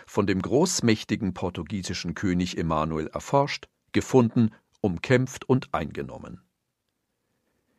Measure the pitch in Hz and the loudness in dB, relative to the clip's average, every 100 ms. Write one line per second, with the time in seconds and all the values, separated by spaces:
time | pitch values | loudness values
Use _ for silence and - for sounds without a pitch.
0 | - - 101 95 87 123 180 - 117 107 | -4 0 2 2 2 2 2 2 2 2
1 | - 107 95 - 92 92 82 101 90 87 | 0 -2 -2 -2 -6 -6 -6 -6 -6 -6
2 | 87 80 98 90 90 - 82 78 80 78 | -6 -2 0 2 0 0 0 2 2 -2
3 | 76 76 - 139 147 - - _ _ 104 | -4 -6 0 2 2 -4 -12 _ _ -2
4 | - 131 113 127 110 - _ _ 104 85 | 4 4 4 2 0 -4 _ _ -4 -2
5 | - 127 127 - - 131 - 80 - 73 | 2 2 2 -6 -2 -2 0 -4 -4 -8
6 | 65 - - 60 _ _ _ _ _ _ | -10 -12 -14 -18 _ _ _ _ _ _
7 | _ _ _ _ _ _ _ | _ _ _ _ _ _ _